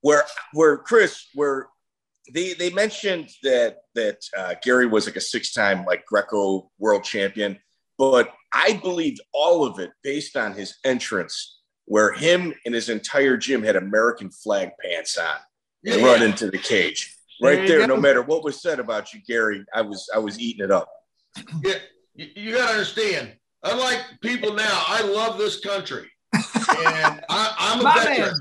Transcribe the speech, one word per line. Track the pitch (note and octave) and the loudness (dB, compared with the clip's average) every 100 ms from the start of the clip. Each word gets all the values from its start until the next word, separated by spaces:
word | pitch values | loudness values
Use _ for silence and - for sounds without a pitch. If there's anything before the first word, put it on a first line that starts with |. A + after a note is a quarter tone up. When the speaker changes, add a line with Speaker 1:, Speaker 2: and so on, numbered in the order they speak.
Speaker 1:
Where, | C#3+ D3 D3 - - | 6 4 2 -6 -10
where | D3 D#3+ C#3+ | 4 4 4
Chris, | - A3+ F#3+ - - | 2 4 4 0 -14
where | - C#3+ C3+ - _ _ _ _ _ _ | -4 -2 -2 -8 _ _ _ _ _ _
they, | C#3 F#3 | -6 -6
they | E3+ F3 | -4 -4
mentioned | F#3 G#3+ G#3+ G3+ F3+ D3+ - | 0 -2 -2 -4 -4 -6 -4
that, | C3+ B2 A#2 - _ A#2 | 2 2 2 -2 _ -2
that, | A2 - - G2 | -2 -4 -10 -8
uh, | F2+ F2 | -6 -4
Gary | B2 B2+ B2 | 2 4 4
was, | G#2+ G2+ | 2 0
like, | F#2+ | -8
a | |
six-time, | - A#2+ - - G2+ F#2+ F#2 | -6 -6 -6 -2 0 0 -2
like, | F2+ - | -4 0
Greco | G#2 - G#2 G2 F#2+ - _ | -2 0 -2 0 -2 -6 _
world | G#2+ G2+ | 0 0
champion, | G2 G#2+ G2 G#2+ G2+ G2 _ _ _ - | 0 -4 -4 -2 -6 -6 _ _ _ 0
but | C3+ B2 A#2 - _ | 4 4 2 -4 _
I | A2+ F3+ | 0 0
believed | F#3+ F#3 F3 D#3 A#2 - | 0 -4 -4 -4 -6 -6
all | C#3 D#3+ E3+ C3 | 0 2 4 2
of | G2 | -4
it | F2 _ | -12 _
based | C#3 D3 D3 C#3 | -8 -8 -6 -6
on | G#2+ | -6
his | G2 F#2+ - C3+ | -6 -12 -6 -2
entrance, | B2+ - G2+ E2 - - _ _ _ - | -2 -2 -6 -6 -10 -14 _ _ _ -2
where | G#2 G#2 | 2 2
him | - D#3 F3+ F3 - A#2 | 2 2 2 0 -8 -6
and | A#2 | -4
his | A2+ | -4
entire | A2 - C#3+ C#3 B2 | -6 -2 2 2 2
gym | B2 B2+ | 0 0
had | A2 F#2+ | 2 0
American | G2 G#2+ A#2 A#2+ F#2+ | 2 2 2 0 -12
flag | - A2 G2+ F2+ - | -12 -2 -2 -2 -8
pants | F#2 E2+ D#2+ - | -8 -6 -6 -4
on | D#2+ C#2+ _ _ _ _ G3+ | -4 -6 _ _ _ _ -2
and | A#3+ | 4
Speaker 2:
Yeah. | B2+ | 6
Speaker 1:
run | A#2 | 6
into | A2+ G2+ G#2 | 4 0 -4
the | F#2+ | -4
cage. | - G#2+ E2 - - - _ - | 0 0 0 -4 -10 -16 _ 0
Speaker 3:
There | B2 | 4
Speaker 1:
Right | D3+ | 4
Speaker 3:
you | F#3+ | 4
Speaker 1:
there, | D#3+ | 4
Speaker 3:
go. | C3+ C3 | 4 4
Speaker 1:
no | |
matter | C#3 B2 | 4 4
what | B2 D#3+ | 2 -2
was | D#3 C3+ | -2 -6
said | F3 D3 | -4 -4
about | A2+ G#2+ G2+ | -4 -6 -6
you, | G#2+ G2+ | -20 -4
Gary, | A#2 A2 G2+ G2 | 0 0 -2 -6
I | A2 | -4
was, | G#2+ G2 - | -4 -6 -4
I | A2 | -4
was | G#2+ G#2+ | -4 -6
eating | A#2 G2+ G2 | -8 -6 0
it | |
up. | F#2+ E2 - _ _ _ - - D#3+ | 0 0 -16 _ _ _ -20 -12 -6
Speaker 2:
Yeah, | F#4 - - _ _ | -4 -4 -8 _ _
you, | - D3+ G3+ | -20 -20 -14
you | G#3+ A#3+ | -6 -2
gotta | B3 | 0
understand, | G#3+ F#3+ - G#3+ E3 A#2 - _ _ | 0 -4 -4 -2 -4 -8 -18 _ _
unlike | D#3+ A#3 B3+ B3 - - | -6 -2 -2 -4 -8 -10
people | A3+ B3 G#3+ | -6 -4 -4
now, | G#3 G#3+ F#3 D#3+ | -2 -2 -2 -2
I | G#3+ | -2
love | G#3 G#3 A3+ G3+ | 0 0 -2 -2
this | G#3+ - | -4 -4
country. | G3 G3 - A#2+ - _ _ | -6 -6 -6 -12 -14 _ _
And | F#3+ - A3+ - - F#3+ D#3+ D#3 D3+ - | -4 -2 -4 0 2 2 2 0 0 -4
I, | F#3 A3 E3+ | -2 -2 -2
I'm | F#3+ A#3 | -2 2
a | |
Speaker 3:
My | A#3+ - | 4 6
Speaker 2:
veteran. | D4 C4 G3+ | 4 0 -2
Speaker 3:
man. | - | -4